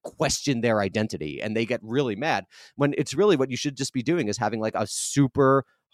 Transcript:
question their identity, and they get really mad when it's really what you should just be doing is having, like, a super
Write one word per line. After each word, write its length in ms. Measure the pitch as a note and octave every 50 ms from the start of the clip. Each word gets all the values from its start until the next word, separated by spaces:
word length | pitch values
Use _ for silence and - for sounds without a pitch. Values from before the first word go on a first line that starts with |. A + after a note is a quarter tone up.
| -
question 580 | - - - D#3 C3+ - - - - C3+ A#2
their 200 | A2+ A#2+ A2+ G#2+
identity, 600 | G2+ G2 F2 A2 G#2+ G#2+ - E2+ D#2 D2+ C#2+ C2
and 140 | - G#2+ G#2+
they 100 | A2+ A#2
get 160 | G#2+ B2 - G2+
really 320 | A2 A2+ C#3 D3 B2 G#2
mad 300 | F#2+ A2+ D#3+ C#3 G2+ F#2 _ - - - - _
when 180 | - C#3+ C#3+ C#3+ -
it's 160 | D3 - -
really 220 | C#3 G3 G#3+ F#3
what 140 | C3+ C3+ C3
you 80 | B2+ A#2
should 180 | - D3 C#3
just 180 | - C3+ - -
be 100 | C3 A2+
doing 240 | B2 E3 F3 C#3 G#2
is 100 | G2+ G2
having, 220 | A2+ G#2+ A2 A2+
like, 160 | A2 A2 -
a 120 | F#2 G#2+ G#2
super 800 | - - - - - C#3 C#3+ C3 - C3+ C3+ C3 C3+ C3+ C3 _ _ _ _ _